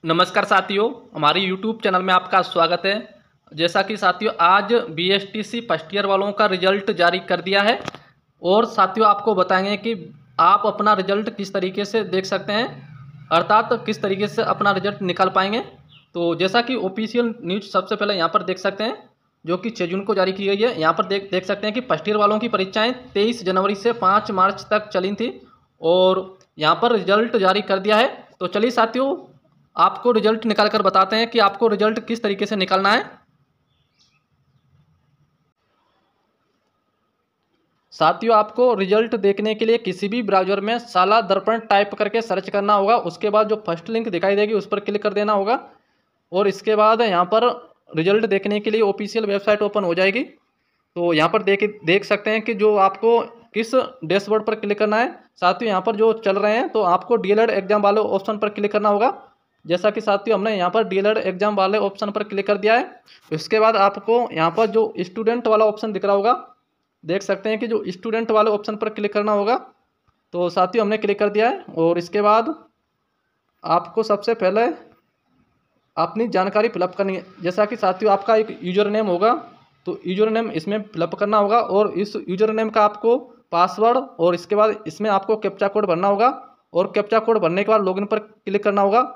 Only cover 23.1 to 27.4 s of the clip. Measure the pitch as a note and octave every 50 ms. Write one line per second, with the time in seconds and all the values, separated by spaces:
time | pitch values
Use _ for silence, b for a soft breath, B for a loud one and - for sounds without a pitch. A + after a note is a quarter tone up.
23.1 | - G3 G#3 A3+ A#3 - F3+ F3+ F#3 F#3 F#3+ G3 G#3 G3 - A#3 A#3+ A#3+ G3+ F#3
24.1 | G3 G#3+ G#3 - G#3 F#3 F#3 G3 G3+ - - - G#3+ G#3+ G#3+ - - F#3+ F3+ G3
25.1 | G#3 - A3+ C4+ - B B B B B B B _ _ E3 D#3+ F3 F#3 F#3 F#3
26.1 | F#3 F#3+ F#3 - - _ _ _ _ - D3+ D#3 E3+ E3 A#3 A#3 A#3+ G#3 F3+ F3+
27.1 | G3 G#3+ A#3 A#3 - A3+